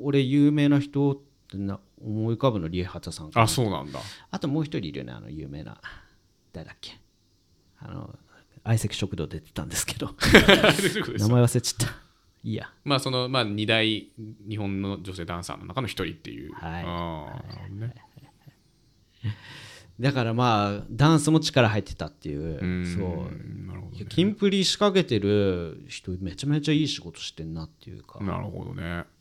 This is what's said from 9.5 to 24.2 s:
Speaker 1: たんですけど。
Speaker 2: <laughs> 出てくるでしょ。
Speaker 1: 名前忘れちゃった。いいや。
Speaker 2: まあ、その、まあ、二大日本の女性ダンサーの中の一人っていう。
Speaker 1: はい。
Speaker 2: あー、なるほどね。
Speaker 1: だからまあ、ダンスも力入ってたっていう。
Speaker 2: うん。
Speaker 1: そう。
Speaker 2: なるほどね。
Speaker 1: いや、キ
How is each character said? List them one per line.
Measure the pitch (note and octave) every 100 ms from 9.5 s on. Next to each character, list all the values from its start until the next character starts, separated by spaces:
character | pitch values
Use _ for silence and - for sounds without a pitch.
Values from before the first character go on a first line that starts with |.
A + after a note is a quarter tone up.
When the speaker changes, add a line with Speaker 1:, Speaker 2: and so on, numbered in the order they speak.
Speaker 1:
た | -
ん | D2+
で | -
す | -
け | -
ど。 | - -
Speaker 2:
<laughs> | - - - G3 F#3+ -
出 | G3
て | G#3
く | -
る |
で | A#2
し |
ょ。 | G#2
Speaker 1:
名 |
前 | B2
忘 | A#2+ B2
れ |
ち | - -
ゃ |
っ | -
た。 | - _ _ _ _
い | A2+
い | G#2
や。 | - -
Speaker 2:
ま | D3 C3+
あ、 |
そ | C3+
の、 | B2+ B2
ま | C3
あ、 |
二 | A2 G#2 G#2+
大 | A2+ A2 G#2+ - - G#2+ - G2+
日 | G#2+
本 | G2+ G2
の | G2 G2
女 | F#2
性 | F2+ E2
ダ | F2
ン |
サ | -
ー | -
の | F2
中 | F2
の | A#2
一 | -
人 | E2+
っ | D#2
て | -
い | - D2
う。 |
Speaker 1:
は | - E2 E2+
い。 | F2
Speaker 2:
あ | F2 E2+ D#2+ D2 - -
ー、 |
な |
る | -
ほ | F#2+
ど | G2 A#2
ね。 | - - - - _ - _ _ _ _ _ _ _ - - - - - - - -
Speaker 1:
だ | B2+
か | C3+
ら | A#2
ま | A2+ B2 G#2+ G2+ G2+
あ、 | -
ダ | A2+ D3
ン | D#3
ス | D#3
も | D#3+
力 | D#3+ C#3 A2+
入 | G#2+
っ |
て | - -
た | D#2
っ |
て | - D#2+
い | C#2+
う。 | D#2+ D2+
Speaker 2:
う | F2 F2+
ん。 | F2
Speaker 1:
そ | F2
う。 | F#2 E2+ - - - G2+ F#2
Speaker 2:
な | F2+
る |
ほ | F#2
ど |
ね。 | -
Speaker 1:
い |
や、 | G2+
キ | -